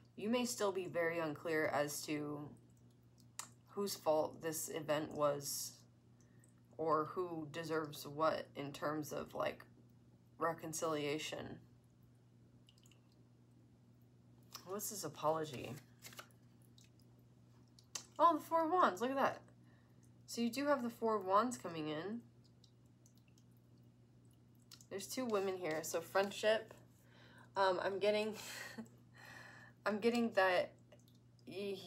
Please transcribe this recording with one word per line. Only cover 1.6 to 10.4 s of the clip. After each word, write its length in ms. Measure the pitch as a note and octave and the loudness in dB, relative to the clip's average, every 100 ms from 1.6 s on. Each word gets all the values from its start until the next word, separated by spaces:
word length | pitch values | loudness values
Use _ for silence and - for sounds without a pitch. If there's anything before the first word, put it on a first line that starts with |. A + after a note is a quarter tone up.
| D#3 | 2
as 360 | - D3 - | 2 0 -2
to 460 | - D3+ D3 D3 G3 - - - - - - - - - - - - | -4 -4 -4 -6 -10 -14 -20 -20 -20 -20 -20 -20 -20 -16 -16 -18 -10
whose 260 | - G3+ | -4 -4
fault 480 | - - D#3 D3+ - | 0 4 4 4 -2
this 260 | E3 D#3 - | -4 -4 -4
event 440 | D#3+ D3+ D3+ D#3 | -4 0 0 0
was 600 | - D3 C#3+ C#3+ - - - - - - - - - - - - - | 2 2 2 -2 -6 -6 -12 -20 -20 -20 -20 -20 -20 -20 -20 -16 -4
or 300 | D#3+ D#3 D3+ | 4 4 4
who 420 | F#3 F3+ E3 D#3 | -2 -4 -4 -6
deserves 560 | D3+ E3 D#3+ D3+ C#3+ D3+ | -6 -2 -2 -2 -6 -8
what 400 | C#3+ D#3+ - - - | 0 2 0 -4 -8
in 160 | C#3 | -8
terms 400 | C#3+ D3+ D3+ C#3+ | -4 -4 -2 -4
of, 220 | C#3+ - | -6 -6
like, 300 | - C#3 - - - - - - - - | -4 -4 -4 -12 -20 -20 -20 -20 -20 -20
reconciliation. 1200 | - | -4